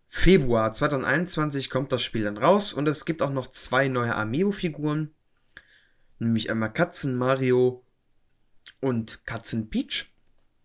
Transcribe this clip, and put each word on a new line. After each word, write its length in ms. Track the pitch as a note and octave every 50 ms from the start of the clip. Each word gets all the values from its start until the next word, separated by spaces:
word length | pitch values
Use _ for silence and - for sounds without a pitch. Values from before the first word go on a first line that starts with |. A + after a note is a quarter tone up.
| _ _ -
Februar 560 | - - E3 F#3+ F3 C#3 A#2+ A#2 A2 A2 A2 -
zweitausendeinundzwanzig 1000 | - C#3+ C#3+ D3 C3 F#2+ F2+ C3+ E3 F3+ - - D#3+ D3+ D3 C#3 C#3 B2+ -
kommt 200 | - E3+ C#3+ -
das 120 | C3 A#2+ -
Spiel 220 | - - A2+ G#2
dann 120 | G#2 G#2
raus 360 | G#2+ B2 D#3+ G3 G#3 G3+ - -
und 140 | C#3 D3
es 180 | D#3 D3+ - -
gibt 180 | - D#3+ - -
auch 80 | C#3
noch 180 | C#3 C3+ A#2+ -
zwei 380 | - - - - B2 C3 C#3
neue 280 | C3+ B2+ B2 A#2+ A#2+ -
Amiibo-Figuren, 960 | - G#2+ A2 B2 D#3+ G3 G#3 G3+ - F#3+ E3 D3 D3+ D3 D3+ D3+ D#3 D#3 D3 - _ _ _ _ _ _ _ _ - - _ _ _ _ _ _ _ _ _ _ -
nämlich 320 | A#2+ A#2 A2+ A2 - -
einmal 200 | A2 A2+ A2 A2
Katzen 440 | - - F3 F3 - - - C3+ B2+
Mario 680 | B2 B2+ C3 C3+ C3 C3+ B2+ B2 B2 B2+ B2+ B2+ - _ _ _ _ _ _ _ _ _ _ _ _ _ _ _ - _ - - _
und 460 | C3+ C3+ B2 A2+ A2 - - - _
Katzen 460 | - - A2+ - - - A2+ A2 -
Peach. 420 | - A#3+ - - - - - - _ _ _ _ _ _ _ _ _ _